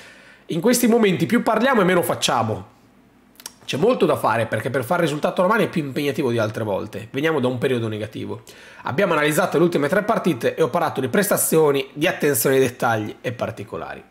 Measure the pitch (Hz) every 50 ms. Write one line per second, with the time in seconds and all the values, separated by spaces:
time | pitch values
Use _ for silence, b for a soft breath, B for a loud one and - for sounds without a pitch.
0 | B B B B B B B B B - 156 170 160 226 247 240 - 233 226 233
1 | 220 202 175 139 165 - 208 240 - 233 220 214 226 269 269 220 185 165 - 175
2 | - - 147 117 - - 147 123 110 110 107 92 95 - - _ _ _ _ _
3 | _ _ _ _ _ _ _ - - - - _ - - - 131 165 233 254 -
4 | 220 160 143 117 117 123 110 117 113 - - 110 113 131 123 135 120 - 180 170
5 | 170 151 143 147 - 185 175 - 185 185 220 226 180 127 - 185 147 139 127 143
6 | 147 143 131 - 151 120 117 117 110 110 110 120 113 107 98 92 95 104 - 98
7 | 110 113 - 135 147 160 160 147 123 127 131 120 131 139 127 120 113 110 107 104
8 | 107 107 - 110 101 101 107 117 B B B B B B B B - - 123 147
9 | 202 185 165 151 147 151 156 160 196 - - 147 170 175 170 165 143 143 180 202
10 | 196 202 226 196 - 190 151 117 - 123 - - 160 143 - 175 165 147 - -
11 | 131 123 - 202 190 - 202 - - - - 160 156 147 139 139 135 - - 147
12 | 156 180 165 - - 147 143 120 - 147 131 135 131 123 120 - - 123 113 110
13 | 107 107 - - - 127 117 - 127 - - - 101 - - 87 78 69 71 69
14 | - B